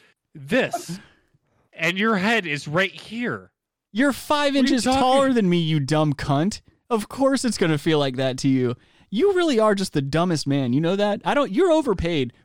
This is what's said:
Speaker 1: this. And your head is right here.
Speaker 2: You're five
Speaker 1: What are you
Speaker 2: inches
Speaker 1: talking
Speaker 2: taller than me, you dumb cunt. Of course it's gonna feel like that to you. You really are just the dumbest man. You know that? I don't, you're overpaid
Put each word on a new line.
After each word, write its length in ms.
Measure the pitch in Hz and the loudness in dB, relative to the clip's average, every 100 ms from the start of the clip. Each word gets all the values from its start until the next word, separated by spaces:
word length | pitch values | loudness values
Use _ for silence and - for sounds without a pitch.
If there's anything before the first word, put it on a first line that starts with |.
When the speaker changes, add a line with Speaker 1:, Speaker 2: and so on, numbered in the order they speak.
| _ _ _ | _ _ _
Speaker 1:
this. 640 | 151 139 247 170 - - 185 - _ _ _ _ _ _ | -20 -2 -2 0 -4 -8 -12 -14 _ _ _ _ _ _
And 260 | - 165 190 | -4 -4 0
your 180 | 226 196 | 0 0
head 300 | 208 226 170 | 0 0 -2
is 220 | 147 151 | -6 -2
right 240 | 165 190 | -2 -2
here. 580 | 156 - 226 240 104 92 _ _ _ _ | -6 -12 -6 -6 -6 -10 _ _ _ _
Speaker 2:
You're 200 | 202 277 | 0 0
five 380 | - - 294 285 | 0 -2 0 2
Speaker 1:
What 0 | |
are 40 | |
you 40 | 269 | 2
Speaker 2:
inches 240 | 254 262 | 2 2
Speaker 1:
talking 160 | 247 269 | 2 2
Speaker 2:
taller 320 | 254 269 269 | 4 4 2
than 160 | 240 185 | 2 2
me, 100 | 175 | 2
you 220 | 156 156 | 2 0
dumb 320 | 135 151 151 | 0 0 0
cunt. 480 | 139 - 143 185 - - _ - | -2 -2 0 0 -4 -14 _ -4
Of 180 | 226 - | -4 -4
course 360 | 240 269 269 | 0 0 2
it's 140 | 247 - | -2 0
gonna 180 | 175 151 | 0 0
feel 200 | 165 151 | 2 0
like 180 | 139 123 | 0 -2
that 220 | 131 131 | -2 0
to 100 | 139 | 0
you. 280 | 131 123 123 _ _ _ | 2 0 -4 _ _ _
You 240 | 202 403 | 0 2
really 240 | 359 330 220 | 2 2 2
are 160 | 214 | 2
just 180 | 196 190 | 2 -2
the 60 | 151 | -4
dumbest 440 | 139 156 180 156 139 | -2 0 0 0 -2
man. 260 | 139 127 | -2 0
You 80 | 135 | 0
know 140 | 165 | 0
that? 260 | 196 208 220 | 0 0 -2
I 100 | 170 | 0
don't, 160 | 269 254 | 0 0
you're 220 | 208 370 | 2 2
overpaid 600 | 320 277 190 170 160 123 - | 2 2 -2 -2 -2 -4 -8